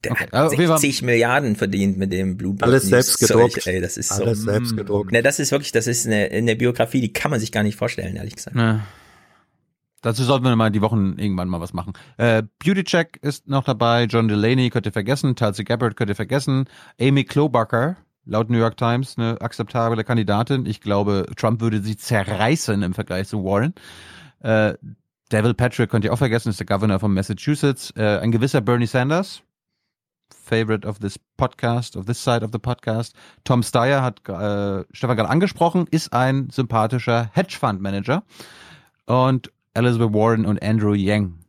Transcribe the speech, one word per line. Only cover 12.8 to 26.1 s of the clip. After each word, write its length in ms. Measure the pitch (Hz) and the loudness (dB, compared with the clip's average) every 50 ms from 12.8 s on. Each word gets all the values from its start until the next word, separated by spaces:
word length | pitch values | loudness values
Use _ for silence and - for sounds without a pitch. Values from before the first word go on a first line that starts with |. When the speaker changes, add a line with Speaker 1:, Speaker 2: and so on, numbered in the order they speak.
| 185 - - 175 165 165 _ - - | 0 0 0 0 0 0 _ -8 -6
Speaker 2:
ist 260 | 143 143 - _ - | -6 -6 -6 _ -4
noch 160 | 139 139 131 | -2 -2 0
dabei, 400 | - 127 107 117 117 117 120 120 | -2 0 2 2 2 4 4 2
John 240 | 110 107 117 113 113 | 2 2 2 2 2
Delaney 400 | 107 104 104 113 127 131 127 123 | 2 2 2 4 4 4 2 2
könnt 160 | - 123 95 | 0 -2 -4
ihr 80 | 107 - | -2 -4
vergessen, 440 | 113 101 101 135 139 - 143 123 | -4 -2 -2 -2 0 0 -2 0
Tulsi 280 | - 120 107 95 98 107 | 0 0 -2 0 -2 -4
Gabbard 320 | - 117 110 127 117 104 | -2 -2 0 0 -2 -2
könnt 140 | - 120 101 | -2 -4 -4
ihr 60 | 101 | -2
vergessen, 500 | - 110 - 131 143 139 - 135 131 135 - - - - - - _ | -6 -4 -2 -2 -2 0 0 0 0 -2 -4 -8 -20 -20 -20 -8 _
Amy 240 | 117 135 139 139 135 | 2 2 2 2 0
Klobuchar, 720 | - - 143 147 156 123 123 113 - - 117 120 151 180 - - _ _ _ _ | 0 0 0 0 2 2 0 0 0 0 0 0 0 -4 -6 -14 _ _ _ _
laut 240 | - - 107 117 110 | -4 -2 -2 0 2
New 80 | 120 117 | 2 2
York 180 | 113 113 113 | 2 2 0
Times, 400 | - 127 117 117 - 135 131 - | 0 -2 0 0 0 -2 -6 -6
eine 240 | - 117 113 117 - | -4 -4 -4 -4 -4
akzeptable 640 | - - - - 117 104 - 123 117 113 117 110 110 | -6 -10 -6 -6 -10 -6 -2 -2 0 0 0 -2 -2
Kandidatin. 640 | - 123 117 110 95 101 104 117 - 139 135 127 | -2 0 0 0 0 0 0 0 0 -2 -4 -2
Ich 160 | - 110 - _ | -4 -6 -6 _
glaube, 420 | 104 101 101 101 101 101 98 90 - - | -2 0 0 2 0 0 -2 -2 -4 -8
Trump 260 | - - 113 113 110 113 | -2 0 0 0 2 0
würde 180 | 113 110 110 | 0 0 0
sie 160 | 98 107 110 | -2 -4 -8
zerreißen 840 | - - - 120 110 98 - 107 92 104 113 151 160 - - 110 101 101 | -8 -4 -2 0 0 0 -2 -2 0 2 2 2 0 0 -2 -2 -2 -2
im 100 | 87 92 | -4 -4
Vergleich 340 | - 107 - 90 92 98 - | -6 -6 -6 -6 -6 -6 -6
zu 140 | - 107 95 | -6 -6 -2
Warren. 300 | 95 98 101 113 151 185 - - - - - - - - - - - _ _ | 0 0 0 0 0 -4 -6 -16 -20 -20 -20 -20 -20 -20 -20 -20 -20 _ _
Äh, 340 | - 120 110 110 107 107 - - - - 107 _ _ _ _ _ _ _ - | -2 0 2 2 2 2 0 -4 -12 -18 -20 _ _ _ _ _ _ _ 0
Devil 220 | 110 110 120 120 | 2 2 2 2
Patrick 340 | - 127 123 - - 123 101 | 2 0 -2 0 0 -2 0
könnt 160 | - 117 101 | 0 0 0
ihr 80 | 107 | 0